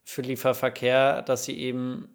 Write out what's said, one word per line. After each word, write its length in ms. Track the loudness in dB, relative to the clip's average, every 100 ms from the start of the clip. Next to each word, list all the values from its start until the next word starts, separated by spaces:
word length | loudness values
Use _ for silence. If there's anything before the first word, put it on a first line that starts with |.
für 160 | -12 -8
Lieferverkehr, 1000 | -6 0 0 2 0 0 4 6 4 2
dass 220 | 0 -2
sie 140 | -2 -6
eben, 500 | -4 -4 -4 -8 -12